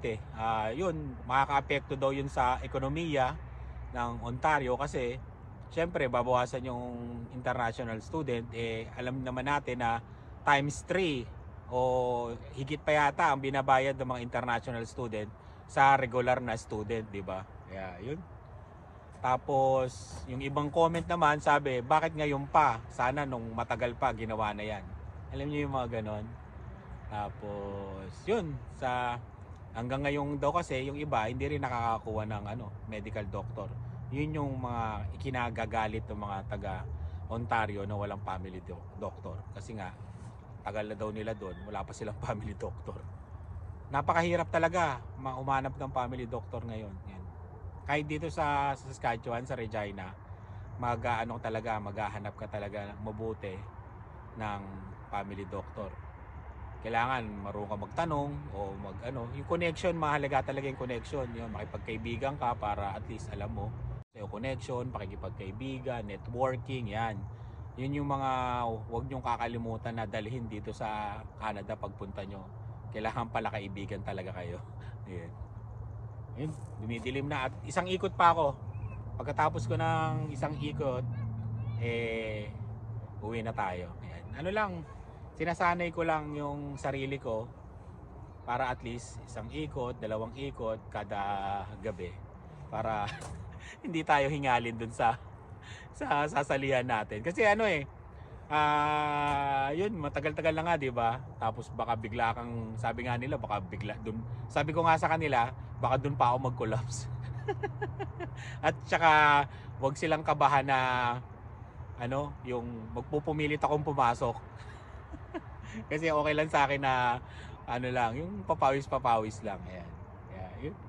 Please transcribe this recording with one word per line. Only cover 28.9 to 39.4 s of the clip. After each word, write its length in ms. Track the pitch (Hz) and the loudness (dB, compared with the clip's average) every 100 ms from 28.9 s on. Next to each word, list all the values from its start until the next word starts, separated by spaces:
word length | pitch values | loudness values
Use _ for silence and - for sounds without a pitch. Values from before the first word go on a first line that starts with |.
| 123 123 120 - - - - - 113 | 2 0 -2 -6 -14 -14 -14 -10 -6
hanggang 320 | 120 135 143 | -2 0 2
ngayon 320 | 143 143 143 | 2 0 2
daw 160 | 143 165 | 2 2
kasi, 320 | 170 135 135 | 2 -2 -2
yung 80 | 143 | -4
iba, 320 | 151 131 110 | 0 2 2
hindi 240 | 127 139 | 0 -2
rin 80 | 147 | 0
nakakakuha 720 | 135 123 117 113 113 110 107 | 0 2 2 2 0 -2 -2
ng, 120 | 107 104 | -4 -4
ano, 240 | 113 107 104 - | -6 -6 -10 -8
medical 400 | 107 104 107 101 | -6 -4 -4 -4
doctor. 400 | 101 95 - 98 - - - - | -4 -4 -4 -6 -6 -8 -8 -4
Yun 320 | 131 151 156 | -2 0 0
yung 160 | 143 131 | 0 -2
mga 560 | 127 120 113 104 101 - | -2 0 -2 -2 -4 -4
ikinagagalit 880 | 135 127 120 113 113 113 110 110 - | -2 0 0 0 0 2 2 0 -4
ng 80 | 104 | -4
mga 220 | 104 98 95 | -4 -4 -4
taga 400 | 104 98 92 - - - - - | -4 -2 -4 -4 -4 -4 -6 -4
Ontario 560 | 113 117 117 110 101 | -4 0 2 2 0
na 160 | 98 104 | -2 -2
walang 240 | 101 98 | -2 -4
family 400 | 98 92 92 92 | -4 -4 -6 -8
doc-, 240 | 90 87 - - | -10 -10 -10 -6
doctor. 320 | 101 - 95 90 | -6 -6 -8 -8